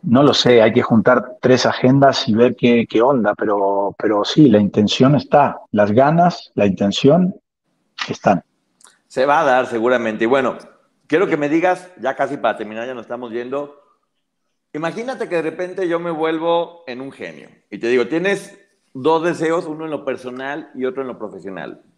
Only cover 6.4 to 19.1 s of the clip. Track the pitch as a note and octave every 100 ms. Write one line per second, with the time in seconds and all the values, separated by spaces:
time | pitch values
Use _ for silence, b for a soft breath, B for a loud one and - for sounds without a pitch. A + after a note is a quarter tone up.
6.4 | - - G#2 F#2 G2+ - C3 E3 F3+ -
7.4 | _ _ _ _ _ - - - - F#2+
8.4 | _ _ _ _ b b _ - C#3 C#3+
9.4 | D#3 B2+ A#2+ A#2 A#2 B2+ A2+ G#2+ A2+ C3+
10.4 | B2 - - _ _ _ _ D3+ F#3 D#3+
11.4 | D3 D#3+ F3+ F3+ - - A2 C3+ C#3 C#3+
12.4 | A#2 G#2 G#2+ A2 B2 B2+ G#2+ A#2+ B2 A2+
13.4 | B2 C#3 C#3+ - _ _ _ _ _ _
14.4 | _ _ _ D3+ E3 E3 A#3+ B3 E3 E3+
15.4 | D#3+ D#3+ F3+ F#3 F#3 E3+ F3 D#3+ D#3+ E3
16.4 | E3 E3+ E3+ - - B2 C3+ - F#2 D2+
17.4 | - _ _ F2+ A2+ B2 A#2 D#3+ F#3 F#3+
18.4 | - - _ _ _ C3+ C3